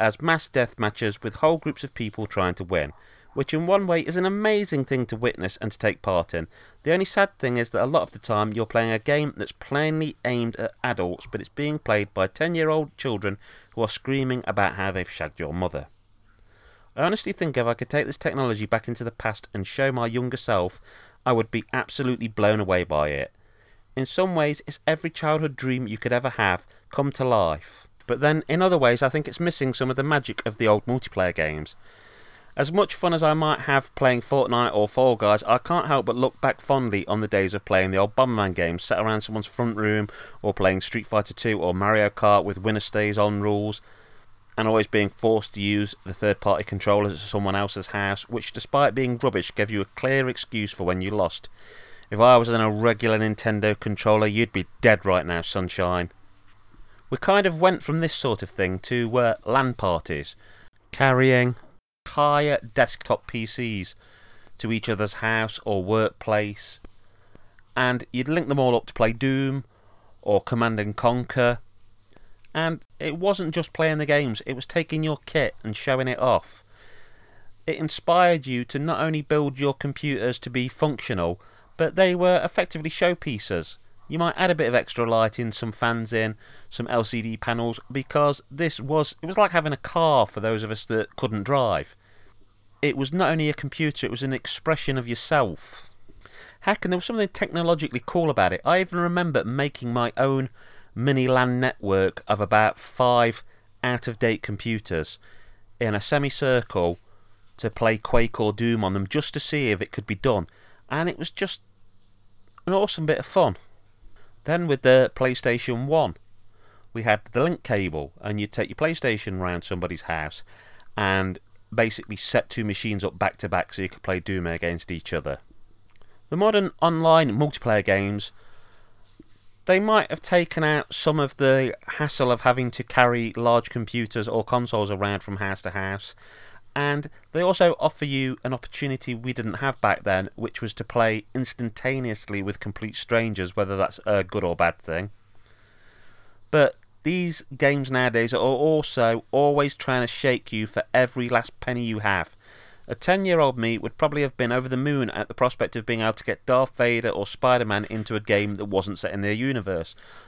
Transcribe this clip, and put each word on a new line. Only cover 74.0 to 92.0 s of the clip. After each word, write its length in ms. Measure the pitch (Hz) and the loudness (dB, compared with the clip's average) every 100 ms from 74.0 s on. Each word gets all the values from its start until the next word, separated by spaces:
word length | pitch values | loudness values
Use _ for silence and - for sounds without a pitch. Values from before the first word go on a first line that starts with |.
| 147 | 2
games, 360 | 147 135 107 - | 2 2 -4 -6
it 60 | |
was 140 | 127 - | -8 -4
taking 360 | 175 160 156 | -4 -2 -2
your 160 | 156 147 | -2 -4
kit 320 | - 156 123 - | -4 -2 0 -2
and 100 | 110 | -8
showing 320 | 104 - 131 127 | -6 -2 0 0
it 120 | - | 0
off. 440 | 127 101 - - _ - - - - - - - - - - | 2 2 0 -18 _ -20 -20 -20 -20 -20 -20 -20 -20 -12 -8
It 120 | - | -4
inspired 680 | 156 - - 170 175 165 131 | -4 -2 2 4 6 4 0
you 200 | 123 123 | -4 -4
to 120 | 139 | -4
not 220 | 156 127 | -2 -2
only 220 | 160 156 | -2 -2
build 360 | 143 151 143 131 | 0 0 0 0
your 160 | 139 | -2
computers 640 | 135 143 - 151 123 123 123 | -2 -4 -4 -4 -2 -2 -4
to 100 | 131 | -4
be 180 | 123 127 | -4 -4
functional, 720 | - 151 123 - 98 85 87 - - - - | 0 0 0 -4 -2 -2 -4 -10 -20 -10 -2
but 200 | 160 170 | 0 4
they 180 | 185 | 4
were 260 | 180 180 180 | 4 4 4
effectively 460 | 170 - 180 160 151 | 2 -2 -2 -4 -6
showpieces. 880 | - 180 175 151 110 - 90 78 - - - - | 0 0 0 -4 -6 -4 -4 -4 -12 -20 -20 -8
You 120 | 156 | -2
might 180 | 170 - | -2 0
add 140 | 180 | 0
a 40 | |
bit 140 | 160 131 | 2 2
of 60 | |
extra 340 | 123 - - 117 | 2 0 -2 2
light 320 | 113 110 - | 4 2 0
in, 100 | 117 | -6
some 220 | - 113 | -4 -6
fans 400 | - 120 117 110 | -2 -2 -2 -2
in, 240 | 113 110 107 - - - | -2 -2 -4 -14 -20 -12
some 180 | - 120 | -8 -2
L 140 | 120 | 0
C 200 | 113 117 | 0 -2
D 140 | 113 113 | -6 -6
panels, 440 | - 117 117 117 - | -4 -2 -2 -6 -8
because 520 | 135 - 147 147 139 - | -6 -2 2 2 0 -6
this 280 | 139 165 - | -4 -4 -4
was, 380 | 127 156 147 - | -2 0 0 -4
it 40 | 160 | -2
was 120 | 190 | 2
like 120 | 202 | 4
having 220 | 170 156 | 2 0
a 60 | 139 | -2
car 480 | - 170 165 135 104 | -4 2 4 4 4
for 140 | 107 | 0
those 220 | 110 110 | -2 -2
of 80 | 107 | -4
us 140 | 107 | -8
that 320 | - 110 104 - | -2 -2 -2 -4
couldn't 280 | 123 107 | -4 -4
drive. 520 | 98 139 117 82 71 - | -2 0 2 0 -4 -14